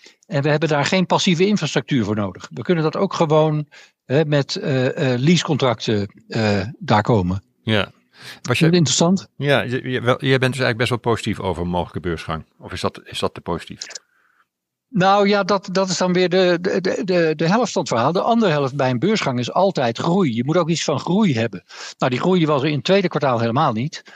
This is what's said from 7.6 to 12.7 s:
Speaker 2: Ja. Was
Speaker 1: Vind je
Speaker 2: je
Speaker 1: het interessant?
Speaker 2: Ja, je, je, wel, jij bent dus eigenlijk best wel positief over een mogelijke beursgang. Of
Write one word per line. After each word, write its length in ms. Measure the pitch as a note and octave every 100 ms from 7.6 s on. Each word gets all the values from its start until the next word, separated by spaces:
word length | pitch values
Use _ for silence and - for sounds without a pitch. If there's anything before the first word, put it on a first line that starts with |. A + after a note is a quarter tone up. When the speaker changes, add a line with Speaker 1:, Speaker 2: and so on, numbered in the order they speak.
Speaker 2:
Ja. 280 | - G#2+ - - _ -
Was 80 | - -
Speaker 1:
Vind 160 | - A#2+
je 60 |
Speaker 2:
je 60 | D#3+
Speaker 1:
het 40 |
interessant? 540 | F3 D3 - E3+ F#3+ - -
Speaker 2:
Ja, 240 | C#3+ C3
je, 300 | G#2+ B2 B2+
je, 100 | B2+
wel, 240 | A#2 B2+
jij 140 | C#3 C3
bent 140 | B2+
dus 100 | B2+
eigenlijk 140 | B2 A2+
best 140 | A#2+
wel 80 | A#2+
positief 420 | B2 A2 - F#2+
over 220 | F#2+ E2+
een 60 | F2
mogelijke 320 | F2 E2 -
beursgang. 440 | E2+ E2 - D#2+ - _
Of 140 | -